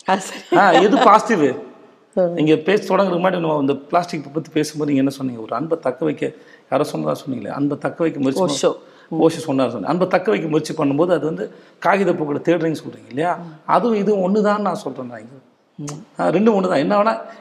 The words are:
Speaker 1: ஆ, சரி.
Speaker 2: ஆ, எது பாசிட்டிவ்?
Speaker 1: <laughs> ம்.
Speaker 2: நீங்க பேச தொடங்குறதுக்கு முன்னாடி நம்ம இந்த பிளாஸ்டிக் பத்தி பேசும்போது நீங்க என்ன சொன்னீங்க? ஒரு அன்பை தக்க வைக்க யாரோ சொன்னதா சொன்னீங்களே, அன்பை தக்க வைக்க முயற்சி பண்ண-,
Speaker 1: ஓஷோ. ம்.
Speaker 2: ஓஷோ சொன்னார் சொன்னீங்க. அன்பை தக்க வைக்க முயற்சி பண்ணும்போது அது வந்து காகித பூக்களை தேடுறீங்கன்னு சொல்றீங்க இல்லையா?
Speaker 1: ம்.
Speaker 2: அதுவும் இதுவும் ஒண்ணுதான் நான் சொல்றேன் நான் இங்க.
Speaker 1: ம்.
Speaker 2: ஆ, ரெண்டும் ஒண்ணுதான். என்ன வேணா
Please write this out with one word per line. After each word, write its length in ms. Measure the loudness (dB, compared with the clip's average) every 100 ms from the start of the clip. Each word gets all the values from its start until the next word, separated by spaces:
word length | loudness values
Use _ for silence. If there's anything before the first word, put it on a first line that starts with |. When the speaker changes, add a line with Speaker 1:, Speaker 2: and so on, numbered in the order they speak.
| -2
Speaker 1:
ஆ, 60 | -2
சரி. 460 | -4 -14 2 6
Speaker 2:
ஆ, 100 | 8
எது 260 | 8 6 6
பாசிட்டிவ்? 560 | 6 6 4 2 2
Speaker 1:
<laughs> 180 | 0 -10 -20 -20 _ _ -2
ம். 60 |
Speaker 2:
நீங்க 340 | 0 2 2 2
பேச 400 | 4 0 2 0
தொடங்குறதுக்கு 240 | 2 2
முன்னாடி 200 | 0 0
நம்ம 180 | -2 0
இந்த 120 | 0
பிளாஸ்டிக் 600 | -2 -2 -2 -2 -6 -8
பத்தி 160 | -8 -4
பேசும்போது 380 | -2 -2 -4 -2
நீங்க 120 | 0
என்ன 140 | 0 -2
சொன்னீங்க? 240 | -8 -8
ஒரு 140 | -6 -6
அன்பை 240 | -4 -4
தக்க 260 | -4 -4 -4
வைக்க 260 | -4 -6 -8 -20 -20 -4
யாரோ 180 | -2 -2
சொன்னதா 240 | -4 -4 -6 -6
சொன்னீங்களே, 200 | -8 -6
அன்பை 300 | -4 -4 -2
தக்க 260 | -6 -4
வைக்க 160 | -4 -2
முயற்சி 220 | -2 0
பண்ண-, 280 | -2 0 0
Speaker 1:
ஓஷோ. 60 | -2 -10 -20 -8
ம். 120 | 2
Speaker 2:
ஓஷோ 40 | 2
சொன்னார் 400 | 2 -4 -2 -2
சொன்னீங்க. 240 | -2 -2
அன்பை 160 | 0 2
தக்க 240 | 0 0
வைக்க 160 | -2 0
முயற்சி 260 | -2 -2
பண்ணும்போது 380 | -2 0 2 2
அது 140 | 2 0
வந்து 260 | -6 -8 -12 -20 -6
காகித 340 | 0 2 2
பூக்களை 280 | 0 -2 -2
தேடுறீங்கன்னு 340 | 0 0 0 -4
சொல்றீங்க 320 | -8 -16 -12
இல்லையா? 280 | -4 -2 -4
Speaker 1:
ம். 180 | -8 -12 0
Speaker 2:
அதுவும் 320 | 2 2 0
இதுவும் 380 | 2 0 2 2
ஒண்ணுதான் 240 | 2 0
நான் 160 | -2 -4
சொல்றேன் 300 | -8 -10 -12
நான் 160 | -14
இங்க. 720 | -18 -20 _ _ _ -14 -12
Speaker 1:
ம். 280 | -12 -12 -4
Speaker 2:
ஆ, 60 | -2
ரெண்டும் 360 | 2 2 2
ஒண்ணுதான். 140 | 2 0
என்ன 260 | 2 2
வேணா 180 | 2 0 -6 -16